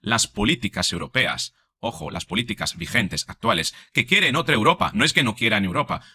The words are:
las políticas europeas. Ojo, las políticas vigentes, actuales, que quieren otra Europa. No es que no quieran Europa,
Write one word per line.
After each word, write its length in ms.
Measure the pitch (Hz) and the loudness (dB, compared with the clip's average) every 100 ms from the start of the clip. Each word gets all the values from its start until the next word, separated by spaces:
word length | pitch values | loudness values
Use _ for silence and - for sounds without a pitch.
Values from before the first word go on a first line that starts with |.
las 260 | 101 110 - | -2 0 0
políticas 640 | - 107 - - - - | 0 0 0 -2 -2 -2
europeas. 600 | 85 - 127 - - - _ _ _ | -4 -4 -2 0 -2 -8 _ _ _
Ojo, 320 | - - 147 | -8 -6 -8
las 140 | - - | -8 -4
políticas 500 | 101 120 104 151 85 | -4 -2 -4 -6 -6
vigentes, 480 | - 233 190 - - | -2 -2 0 -2 -8
actuales, 440 | - - - 160 - - | -2 0 0 -2 -8 -4
que 120 | 147 131 | -2 2
quieren 300 | 196 165 131 | 2 2 0
otra 200 | 156 127 | 2 4
Europa. 360 | 127 170 - | 4 4 0
No 120 | 107 165 | 2 2
es 80 | |
que 100 | 175 | 2
no 120 | 127 - | 0 2
quieran 280 | 117 - | 2 2
Europa, 380 | 95 - - 80 - | 2 0 -2 -4 -8